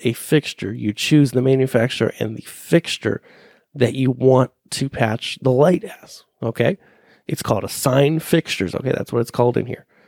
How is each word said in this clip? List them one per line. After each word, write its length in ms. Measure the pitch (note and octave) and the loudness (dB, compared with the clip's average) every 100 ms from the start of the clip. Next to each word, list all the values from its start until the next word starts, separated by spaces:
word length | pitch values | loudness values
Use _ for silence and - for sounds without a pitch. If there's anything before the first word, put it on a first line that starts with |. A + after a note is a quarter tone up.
a 80 | B2+ | -2
fixture. 600 | A2+ - D3+ - - G2 | -4 0 0 0 -8 -8
You 200 | A#2+ G#2 | -4 -6
choose 400 | G#2 - D3+ C3+ | -4 2 4 4
the 100 | B2 | 2
manufacturer 680 | C3 C3+ C3 A#2+ A#2+ - A#2 - | 2 2 2 2 0 0 -2 -2
and 180 | A2 A2+ | -6 -8
the 60 | |
fixture 800 | - - - E3 - - A2 - - - - _ _ | -14 -20 0 0 0 -4 -4 -6 -10 -20 -20 _ _
that 200 | C#3+ A#2+ | -2 0
you 160 | C3 C3 | 0 -2
want 400 | B2 B2+ C3 B2+ _ _ | 2 4 6 4 _ _
to 180 | - C#3 | -6 -6
patch 500 | - A2+ A2+ - - | -2 -2 -2 -8 -4
the 80 | C3 | 0
light 340 | B2+ D#3 F3+ - - | 4 4 2 -4 -16
as, 220 | - - _ _ | -20 -20 _ _
okay? 360 | A#2 - A#2 G2 _ _ _ _ - | -6 -2 -2 -2 _ _ _ _ -10
It's 160 | C#3+ | -6
called 220 | - G#2+ | -2 -2
assign 560 | F#2+ - C3+ C3 C#3+ D#3+ | -4 -4 0 2 2 0
fixtures, 540 | - E3 - - F2+ | 0 0 0 -4 -4
okay? 180 | - B2+ | -4 -4
That's 200 | - - | -4 -2
what 80 | A#2 | -4
it's 100 | A#2 | -2
called 260 | - A#2+ A2+ | 0 0 0
in 100 | A#2 | -4
here. 200 | - _ _ | -8 _ _